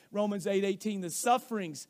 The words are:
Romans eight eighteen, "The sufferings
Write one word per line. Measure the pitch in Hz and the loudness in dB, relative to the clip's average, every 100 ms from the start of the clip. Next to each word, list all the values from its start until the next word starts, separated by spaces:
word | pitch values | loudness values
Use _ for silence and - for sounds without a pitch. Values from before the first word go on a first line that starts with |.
| _ | _
Romans | 202 208 202 202 | 0 0 0 0
eight | 196 | 2
eighteen, | 196 196 214 196 | 2 0 -2 -4
"The | 170 | -4
sufferings | - 233 247 - 214 175 - | 0 4 2 2 -4 -4 -8